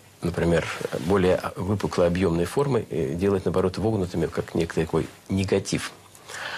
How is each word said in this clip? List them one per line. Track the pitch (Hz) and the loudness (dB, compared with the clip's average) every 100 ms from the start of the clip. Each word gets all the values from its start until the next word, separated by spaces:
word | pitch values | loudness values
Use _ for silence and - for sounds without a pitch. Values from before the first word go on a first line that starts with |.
| - - | -16 -6
например, | 87 - 85 82 - - - - 80 | -4 0 2 2 0 -6 -6 -4 0
более | 98 90 85 - - | 2 4 2 0 -4
выпуклой | 90 104 78 - 87 | -2 -2 0 2 2
объёмной | 87 90 82 87 | 4 2 2 0
формы, | - 143 120 - | 0 0 0 -2
э, | 78 67 | -2 -2
делать, | 85 98 98 90 | 0 2 2 2
наоборот, | 90 90 87 | 2 0 0
вогнутыми, | 107 107 87 87 80 | 0 0 0 -2 -2
как | - - 87 | -2 -4 -2
некий | 82 - | -2 0
такой | 80 80 76 - - | 0 0 -2 -8 -4
негатив. | 98 95 98 - - - - - - - - - | -2 2 0 0 -4 -6 -14 -20 -20 -16 -12 -10